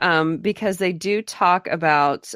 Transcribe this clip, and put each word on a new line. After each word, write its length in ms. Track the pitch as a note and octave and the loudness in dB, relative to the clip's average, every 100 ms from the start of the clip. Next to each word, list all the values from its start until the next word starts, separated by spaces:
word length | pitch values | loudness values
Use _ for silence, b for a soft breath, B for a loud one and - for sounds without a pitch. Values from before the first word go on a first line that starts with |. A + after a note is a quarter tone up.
um, 360 | F3+ D#3+ D#3+ E3 | 0 2 0 -2
because 400 | F#3+ G#3 G#3+ F#3+ | -4 -2 -4 -2
they 160 | F#3+ | -2
do 280 | E3+ F#3 G#3 | -2 -2 -4
talk 460 | A3 - F#3 F3+ - | -4 0 2 2 0
about, 640 | E3 D#3+ D3 C#3+ C#3 - | -2 2 4 2 0 -8